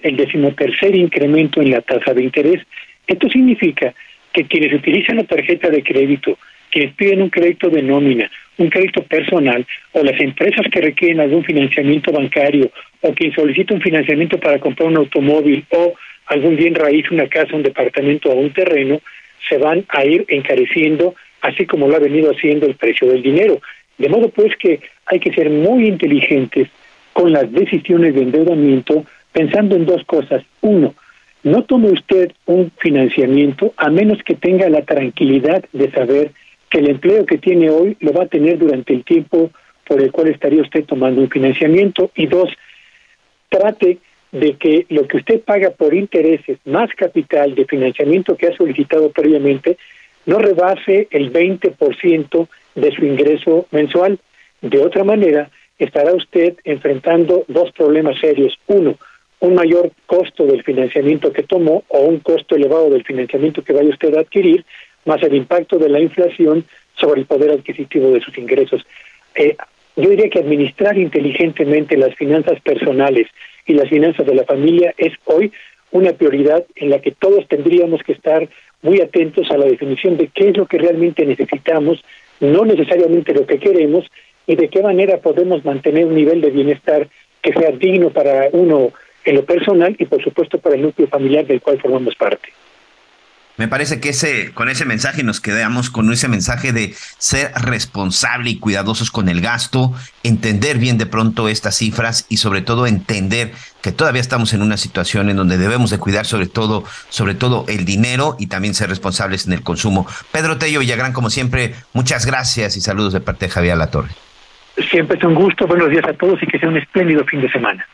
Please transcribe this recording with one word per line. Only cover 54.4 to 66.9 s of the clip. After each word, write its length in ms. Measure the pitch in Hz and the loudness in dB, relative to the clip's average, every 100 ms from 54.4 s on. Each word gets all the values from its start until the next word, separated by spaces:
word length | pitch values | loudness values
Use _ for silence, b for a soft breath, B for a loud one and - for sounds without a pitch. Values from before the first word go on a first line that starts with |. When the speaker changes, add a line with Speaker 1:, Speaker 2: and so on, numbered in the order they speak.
| b _ | b _
Speaker 1:
De 180 | - 143 | -2 2
otra 240 | 165 190 | 2 0
manera, 480 | 196 220 185 147 143 b b - | 0 2 2 0 -2 b b -8
estará 360 | 143 156 156 | -4 0 0
usted 420 | 180 - 175 170 170 | 0 0 0 0 -2
enfrentando 800 | - 139 147 131 165 170 165 180 - | -8 -4 -2 -2 0 0 2 0 0
dos 240 | 165 175 | -2 -2
problemas 460 | - 151 156 156 131 | 0 2 2 0 0
serios. 360 | 156 139 135 - - | 0 2 0 -2 0
Uno, 280 | 202 151 101 b b b - | 2 2 -2 b b b -2
un 160 | 180 175 | 2 2
mayor 360 | 165 175 175 _ - | 4 2 0 _ -2
costo 400 | 175 175 - 143 | -2 0 0 0
del 180 | 127 | 0
financiamiento 720 | - 131 127 151 139 156 156 | 0 -2 -2 0 0 0 -2
que 100 | - | -4
tomó 400 | - 185 160 170 - | -2 0 2 0 0
o 120 | 143 | 0
un 180 | 147 160 | 2 0
costo 360 | - 160 - 156 | 0 -2 0 0
elevado 340 | 139 160 156 | 2 2 2
del 120 | 135 | 0
financiamiento 600 | - 131 120 135 156 151 | -2 -8 -4 -2 -2 -4
que 100 | - | -2
vaya 160 | 143 147 | 2 2
usted 260 | 135 156 156 | 0 0 0
a 60 | |
adquirir, 420 | 160 196 180 180 - B B B | 0 0 2 2 0 B B B
más 180 | - 156 | -4 -2
el 100 | 160 | 0
impacto 460 | 139 127 175 160 175 | 0 0 -2 0 0
de 100 | 156 | 2
la 100 | 143 | 2
inflación 640 | 160 - 175 - 160 160 - b b | 0 0 0 2 2 2 -2 b b